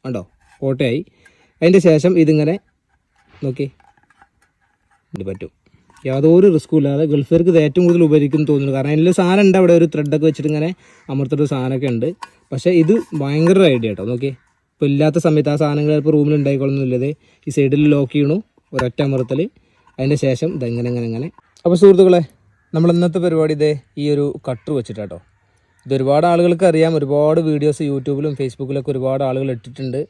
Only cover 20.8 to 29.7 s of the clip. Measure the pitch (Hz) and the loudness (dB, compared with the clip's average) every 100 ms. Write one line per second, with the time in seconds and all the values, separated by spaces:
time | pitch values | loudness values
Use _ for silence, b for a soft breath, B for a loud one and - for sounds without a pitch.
20.8 | 120 123 117 113 160 _ _ _ 170 180 | -4 -4 -6 -6 -10 _ _ _ -2 6
21.8 | 196 185 190 175 147 _ _ _ _ 160 | 6 8 6 4 0 _ _ _ _ 0
22.8 | 170 170 175 180 175 160 156 151 151 143 | 2 2 0 -2 -2 0 -2 0 -2 -2
23.8 | _ - 147 143 143 - - 123 - 143 | _ -8 -2 -2 -2 -6 -10 -10 -6 -8
24.8 | 120 107 101 87 _ _ _ _ _ _ | -8 -12 -12 -14 _ _ _ _ _ _
25.8 | 127 135 131 147 175 170 175 170 185 160 | -6 -2 2 2 2 2 2 2 2 2
26.8 | 160 160 139 143 151 165 156 151 147 143 | 2 0 -2 0 2 0 0 -2 -2 -2
27.8 | 151 139 127 139 151 139 131 - 131 139 | -4 -4 -4 -6 -6 -6 -8 -8 -8 -8
28.8 | 135 135 131 135 135 131 135 120 - | -6 -6 -4 -4 -4 -4 -6 -8 -12